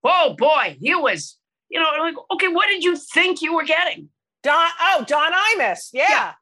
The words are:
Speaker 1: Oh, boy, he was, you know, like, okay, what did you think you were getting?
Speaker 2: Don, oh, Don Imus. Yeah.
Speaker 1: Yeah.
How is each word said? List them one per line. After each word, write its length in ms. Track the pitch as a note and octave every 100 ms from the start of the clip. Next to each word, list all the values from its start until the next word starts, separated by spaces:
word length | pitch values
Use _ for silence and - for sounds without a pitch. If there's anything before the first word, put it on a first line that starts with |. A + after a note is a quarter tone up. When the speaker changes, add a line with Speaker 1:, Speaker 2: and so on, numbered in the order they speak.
Speaker 1:
Oh, 300 | - F4+ D4 E3
boy, 400 | C4+ D4+ G3+ C#3+
he 140 | A#3
was, 440 | F4+ C4 E3 - - _ _ _
you 100 | -
know, 80 | D#4+ D4+
like, 140 | E4 D#4 -
okay, 160 | F#4+ F#4+
what 180 | E4+ G4+
did 180 | F#4+
you 120 | F4 D#4+
think 440 | - D#4+ F#4 F4+
you 140 | D#4+
were 100 | E4
getting? 440 | D4+ D#4+ F4+ E3 D3+ _ _ _
Speaker 2:
Don, 280 | D4 D4+ E4 E4
oh, 240 | F4 F4 A3+
Don 260 | D4 D#4
Imus. 560 | F#4 G#4 G#4+ A3+ E3 -
Yeah. 140 | B3+ F#4
Speaker 1:
Yeah. 240 | C#4 F#3+ -